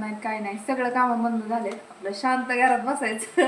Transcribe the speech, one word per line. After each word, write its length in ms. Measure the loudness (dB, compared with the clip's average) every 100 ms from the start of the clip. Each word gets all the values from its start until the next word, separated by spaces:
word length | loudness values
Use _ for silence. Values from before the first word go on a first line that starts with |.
नाहीत, 160 | -6 -6
काय 140 | -4 -4
नाही, 200 | -6 -6 -2
सगळं 220 | 0 0
कामं 360 | 2 2 2
बंद 200 | 0 0
झालेत. 280 | -2 -2 -2
आपलं 380 | -8 -14 -10 -8
शांत 300 | -2 0 0
घरात 340 | 0 4 4 4
बसायचं 640 | 0 -2 -2 -4 -2 2